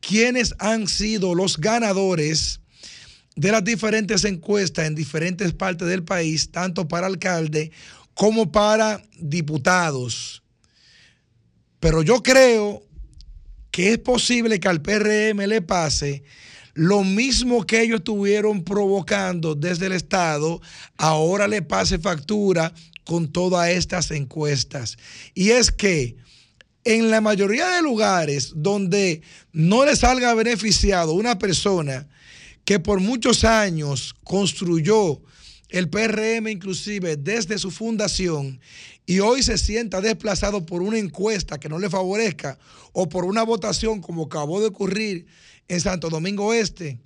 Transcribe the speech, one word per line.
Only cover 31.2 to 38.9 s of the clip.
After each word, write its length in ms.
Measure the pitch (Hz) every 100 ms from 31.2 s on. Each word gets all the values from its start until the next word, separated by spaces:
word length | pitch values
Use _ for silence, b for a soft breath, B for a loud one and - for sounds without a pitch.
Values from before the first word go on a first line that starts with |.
| 226 220
persona 680 | 208 165 208 185 147 131 147 B B B B B
que 160 | - 202
por 180 | 165 202
muchos 460 | 190 254 233 220
años 720 | 220 226 208 165 147 135 - -
construyó 1000 | - 185 196 - 180 165 151 220 190 139 B B B B B
el 200 | 185 180
P 140 | 202
R 340 | 220 208 220 226
M, 140 | 220
inclusive 640 | 208 190 185 - 208 180 151
desde 420 | 139 226 175 202
su 120 | 185
fundación, 880 | 165 226 220 208 - 180 156 139 131 B B B